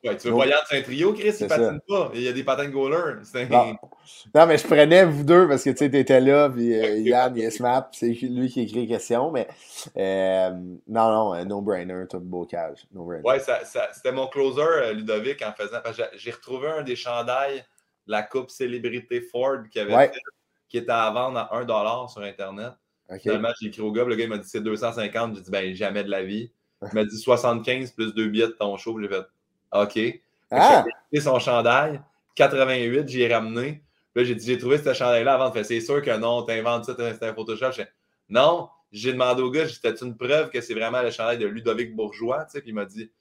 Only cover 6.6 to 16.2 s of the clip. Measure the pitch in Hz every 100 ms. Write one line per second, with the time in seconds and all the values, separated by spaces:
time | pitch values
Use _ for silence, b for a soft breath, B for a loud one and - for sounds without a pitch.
6.6 | 117 113 110 107 113 120 127 120 113 110
7.6 | 123 127 131 - 120 117 131 123 127 127
8.6 | 107 113 113 113 - 117 147 123 101 B
9.6 | B B B - 95 95 95 95 92 90
10.6 | 90 90 - 113 113 110 107 87 92 101
11.6 | 101 92 90 92 92 92 90 90 85 87
12.6 | 82 71 _ 98 85 85 95 135 - 120
13.6 | - 127 107 - 131 131 131 139 135 127
14.6 | 156 160 120 107 110 107 117 143 107 -
15.6 | 104 117 113 110 110 98